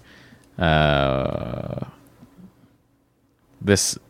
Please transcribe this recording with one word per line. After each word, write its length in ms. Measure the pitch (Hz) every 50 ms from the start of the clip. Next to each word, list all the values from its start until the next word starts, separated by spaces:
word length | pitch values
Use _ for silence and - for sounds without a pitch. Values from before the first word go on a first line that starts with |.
| - - - - - - - - _ _ _ -
uh, 1300 | 90 82 78 78 76 76 73 69 69 67 65 67 65 - - - - - - - - - - - - - - - - - _ _ - - _ - - - _ _ _ _ _ _ _ _ _ _ _ _ _ _ _ _ _ _ _ _ _ _
this, 360 | - 101 101 95 - - - - -